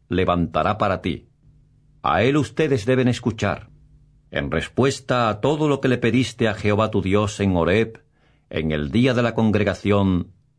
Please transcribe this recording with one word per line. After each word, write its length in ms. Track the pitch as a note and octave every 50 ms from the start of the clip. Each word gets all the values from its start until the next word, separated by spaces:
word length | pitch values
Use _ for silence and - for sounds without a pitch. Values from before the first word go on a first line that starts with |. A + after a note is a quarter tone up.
| _ -
levantará 680 | F2+ F2+ F#2 F2 F2 F2 E2 D#2+ - D#2 D#2 G2 G#2 -
para 240 | G#2+ G2 F#2 - -
ti. 260 | F2+ C2+ - - _ _ _ _ - _ - _ _ _ _ _ _ _ _
A 220 | - C2+ D2+ F#2 A2+
él 140 | C3+ C#3+
ustedes 500 | D3+ C3 - - - D#3+ C3+ C3+ A2+ F#2+
deben 200 | B2+ B2+ B2+ B2
escuchar, 640 | B2 A#2 - - A2+ G#2 - G#2 F#2+ D2+ - - - - - - - - - _ _ _ _ _ _
en 180 | - C#2+ C#2+ C2
respuesta 800 | - D#2+ - - - A#2+ B2+ C#3 - - - - B2+ B2 A#2 A2
a 100 | G2+ G#2
todo 280 | - C#3 D#3 D3 D#3
lo 140 | D3 C#3 C#3
que 60 | -
le 120 | C3 B2 B2
pediste 480 | B2 A2+ A2+ C3 B2 - - - A#2+
a 80 | G#2+ G2
Jehová 340 | - - G#2 G#2 G#2 A2 G#2
tu 140 | - G2 F2
Dios 360 | F#2 G2 G#2 G#2+ G2+ - -
en 160 | G2+ G2 F#2
Horeb, 480 | F2 D#2+ E2 G2 A2 A2 A2+ - - _ _ _ _ _ _ _ _ _ _
en 220 | - E2 D#2 D#2
el 180 | D2+ D2+ D2 C2+
día 240 | C#2+ A#2 B2+ C3+ A#2
de 80 | B2
la 140 | A#2+ A2+ G2+
congregación, 960 | A#2 A2+ G#2+ G2 G2+ G2+ G2 F2+ - - G2+ G2+ G2+ G2 F#2+ F#2 F2 F2 - - _ _ _ _